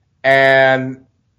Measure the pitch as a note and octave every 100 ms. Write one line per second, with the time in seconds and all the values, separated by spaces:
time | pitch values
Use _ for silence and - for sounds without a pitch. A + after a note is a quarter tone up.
0 | _ _ C3 C3+ C3+ C3+ C3+ C3 C3 C3
1 | _ _ _